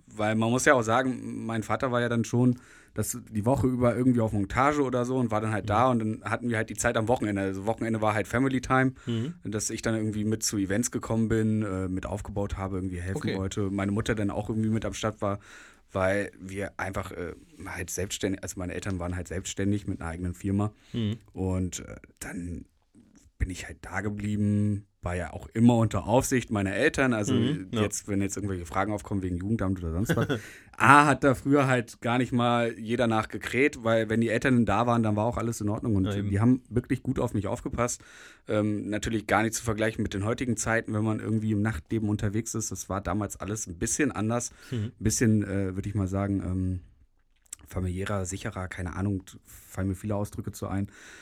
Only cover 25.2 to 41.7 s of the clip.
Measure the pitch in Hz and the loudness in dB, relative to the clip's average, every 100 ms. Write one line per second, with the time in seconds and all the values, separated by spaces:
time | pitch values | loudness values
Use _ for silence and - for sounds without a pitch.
25.2 | 80 - - 113 120 120 110 101 92 123 | -4 -10 -6 6 6 8 4 0 2 2
26.2 | 131 131 - 107 95 98 147 151 135 113 | 4 0 0 0 0 2 2 4 2 2
27.2 | 101 123 120 156 95 113 104 - - 98 | 2 2 2 0 -2 0 0 -2 -4 -2
28.2 | 98 - 98 92 85 95 101 104 - 101 | 0 -2 -4 -4 -4 -2 0 -2 -4 -4
29.2 | 92 90 98 113 92 95 85 82 113 131 | -2 -2 -2 0 0 0 -2 -2 0 0
30.2 | 113 117 - - - - 117 143 147 127 | 0 -2 -6 -18 -20 2 8 10 8 4
31.2 | 143 127 135 143 135 127 110 - 120 123 | 4 2 4 4 6 2 0 -6 -2 0
32.2 | 123 120 120 120 117 95 110 120 117 110 | 2 2 2 2 0 -4 -4 2 4 2
33.2 | - 107 - 117 143 135 113 113 107 110 | 0 -6 -4 2 2 2 2 2 2 2
34.2 | 113 113 139 123 104 101 120 117 110 104 | 2 2 4 4 4 4 4 4 2 2
35.2 | 113 120 113 113 104 107 123 98 95 101 | 0 -2 -4 -4 -4 -2 0 2 2 0
36.2 | 101 98 117 127 - 113 - 123 - 131 | 0 4 4 4 0 -4 -2 -4 -2 -2
37.2 | 120 107 98 104 - - 120 - - - | 0 -2 -2 -4 -4 -2 -2 -2 -12 -20
38.2 | - - - 107 107 104 98 107 117 110 | -20 -20 -2 0 2 -2 -4 -4 -2 -2
39.2 | 104 101 113 - - 104 110 110 98 101 | 2 2 2 0 -4 0 0 0 -2 -2
40.2 | 101 123 127 110 120 113 - 107 107 110 | -2 -2 -2 -2 0 0 0 -2 0 -2
41.2 | 107 110 110 104 107 | -2 -2 0 0 0